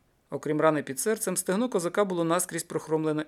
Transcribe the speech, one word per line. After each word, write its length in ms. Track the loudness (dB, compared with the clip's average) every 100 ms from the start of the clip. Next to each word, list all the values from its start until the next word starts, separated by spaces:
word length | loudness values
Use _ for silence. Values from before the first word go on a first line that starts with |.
| _ _ _
Окрім 300 | -6 -2 4
рани 220 | 4 4
під 180 | -2 -4
серцем, 360 | -2 0 -2 -2
стегно 320 | 0 0 0
козака 360 | 0 0 0
було 200 | 0 2
наскрізь 380 | 2 0 0 -6
прохромлене, 600 | -6 -6 -2 0 0 -2